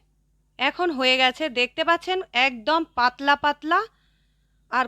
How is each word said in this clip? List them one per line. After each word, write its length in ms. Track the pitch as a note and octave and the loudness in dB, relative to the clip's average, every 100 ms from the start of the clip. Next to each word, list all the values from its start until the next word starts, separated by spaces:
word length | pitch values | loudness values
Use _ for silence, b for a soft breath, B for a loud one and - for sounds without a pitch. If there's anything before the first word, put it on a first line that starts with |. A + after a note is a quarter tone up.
| _ _ _ _ _ - | _ _ _ _ _ -6
এখন 280 | C4 D4+ F4 | -4 -2 -4
হয়ে 240 | C4 B3+ B3+ | 0 0 2
গেছে, 260 | B3+ B3+ D#4 | 2 0 -4
দেখতে 320 | B3 B3 - | -2 -4 -2
পাচ্ছেন 340 | D#4 E4+ - F#4 F#4+ | 0 0 0 -4 -2
একদম 480 | A#3+ C4+ A#3+ G#3+ D#4+ D#4+ - | 0 0 -2 -2 -2 -2 -2
পাতলা 400 | A#3+ A#3+ C#4 C#4+ | -2 0 0 2
পাতলা। 440 | D4 D4 D4+ F4+ A4+ _ _ _ _ _ _ _ - | 0 -2 0 -2 -2 _ _ _ _ _ _ _ -6
আর 140 | B3 | -2